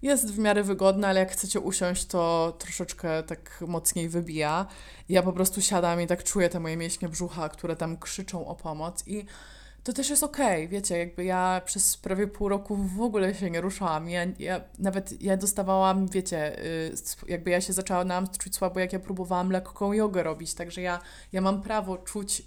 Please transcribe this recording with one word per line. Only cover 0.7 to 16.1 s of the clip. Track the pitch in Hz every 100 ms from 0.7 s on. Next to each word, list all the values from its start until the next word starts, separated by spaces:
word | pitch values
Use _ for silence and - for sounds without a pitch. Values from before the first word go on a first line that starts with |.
| 196 190 196 196
ale | 190
jak | 190
chcecie | - 190 208
usiąść, | 196 185 180 185 -
to | 180 165 165 165 165
troszeczkę | - - 175 - 170 160
tak | 160 165 - - 170
mocniej | 165 - 180 165
wybija. | 170 170 156 151 165 196 - - - -
I |
ja | 185
po | 180
prostu | 180 190 196
siadam | - 185 175 170
i | 170
tak | 175
czuję | - 202 175
te | 175
moje | 160 165
mięśnie | 165 - 175
brzucha, | 165 175 170 151
które | - 170 160
tam | 160 165
krzyczą | - - 190 175 -
o | 175
pomoc | 165 156 165 175 -
i | 208 208 - - - - -
to | -
też | 262 277
jest | 285
okej, | 294 285 240 170 165
wiecie, | 196 196 170
jakby | 175 175
ja | 185 185 185 185 180
przez | 196 - -
prawie | 185 190 202
pół | - 202
roku | 202 202 202
w | 190 190
ogóle | 233 208 185 196
się | 185
nie | 165
ruszałam. | 185 - 180 156 165
Ja, | 175 180 -
ja | - 185 - -
nawet, | 196 190 190 -
ja | 196 190
dostawałam, | 202 - 190 190 190 190
wiecie, | 190